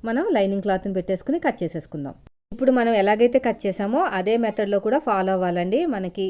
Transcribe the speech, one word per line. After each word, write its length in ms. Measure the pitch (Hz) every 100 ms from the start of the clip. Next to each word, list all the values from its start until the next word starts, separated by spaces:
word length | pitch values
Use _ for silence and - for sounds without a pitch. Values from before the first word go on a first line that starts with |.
| 226
మనం 180 | 240 403 247
లైనింగ్ 280 | 196 196 202
క్లాత్ని 280 | 190 202 185
పెట్టేసుకుని 400 | 180 185 - 330 294
కట్ 120 | 226
చేసేసుకుందాం. 520 | 165 165 - 151 139 - - _ _
ఇప్పుడు 180 | 226 254 254
మనం 140 | 233 220
ఎలాగైతే 400 | 196 214 240 254 240
కట్ 160 | 220
చేసామో 380 | 202 185 202 269 349 190
అదే 160 | 185 233
మెథడ్లో 340 | 220 208 202 202 214
కూడా 140 | 285 262
ఫాలో 240 | 196 185 190
అవ్వాలండి. 440 | 180 175 175 247 349
మనకి 320 | 208 185 202